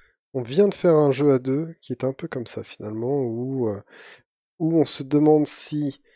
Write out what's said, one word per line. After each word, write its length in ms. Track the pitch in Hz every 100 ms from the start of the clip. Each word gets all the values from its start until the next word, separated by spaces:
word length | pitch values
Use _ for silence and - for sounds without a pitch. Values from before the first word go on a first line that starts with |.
| _ _ _
on 80 | 135
vient 280 | 117 147 202
de 40 |
faire 220 | - 180 156
un 160 | 147
jeu 220 | 127 147
à 60 | 131
deux 360 | 127 139 165 165
qui 100 | -
est 140 | 127 127
un 80 |
peu 160 | 135 165
comme 160 | 131 113
ça, 160 | -
finalement, 560 | - - 107 110 123 143
où, 480 | 123 113 127 135 113
euh, 140 | 101 - - - - _ _ _ _
où 200 | 160 165
on 60 | 135
se 180 | -
demande 420 | 135 147 151 151 147
si 540 | - - 151 143 - _